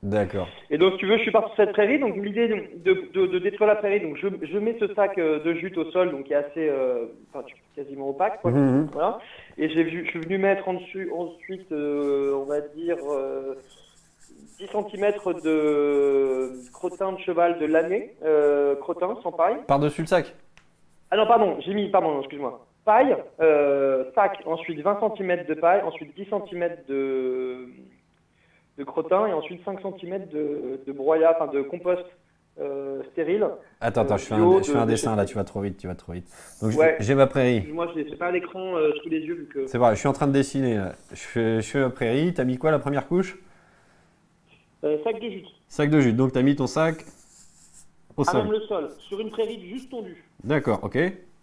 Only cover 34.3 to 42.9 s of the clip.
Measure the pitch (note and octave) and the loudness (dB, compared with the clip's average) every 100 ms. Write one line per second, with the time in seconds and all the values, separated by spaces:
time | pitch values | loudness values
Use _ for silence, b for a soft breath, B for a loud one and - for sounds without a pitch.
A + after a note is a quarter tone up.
34.3 | A2 A2+ F#3+ F#3+ C#3 A2+ A2+ - A2 G2 | 4 6 6 4 2 2 2 0 0 0
35.3 | A2 F#2+ - G2+ F#2+ F#2 F2 - F2 F2+ | -2 -6 -4 -6 -6 -10 -12 -10 -12 -12
36.3 | B B B A2 A#2+ D#3+ D#3+ G#2+ C3+ C3+ | B B B -2 4 4 4 2 4 4
37.3 | C#3 B2+ A#2+ G2+ D#3 E3+ E3 D3+ - F3 | 6 2 2 -2 -6 -6 -6 -8 -4 -4
38.3 | F3+ F3 F#3+ F#3 F3+ D#3 D3+ D#3+ D#3+ D#3 | -2 -4 -10 -6 0 0 0 -4 -6 -4
39.3 | E3+ D3 C#3 C3 B2 A#2+ G#2 C#3 C3+ C#3+ | -8 -8 -8 -4 4 4 4 0 0 2
40.3 | C#3 C#3 C#3 C3 A2 F#2 - - - - | 2 0 0 0 0 -4 -8 -18 -18 -8
41.3 | A#2+ A2+ A2+ G#2+ C#3 C3 B2+ A#2+ B2 E3+ | -2 0 0 0 0 0 0 0 2 0
42.3 | E3+ B2+ B2+ D#3 D3+ - | 0 -2 0 2 2 0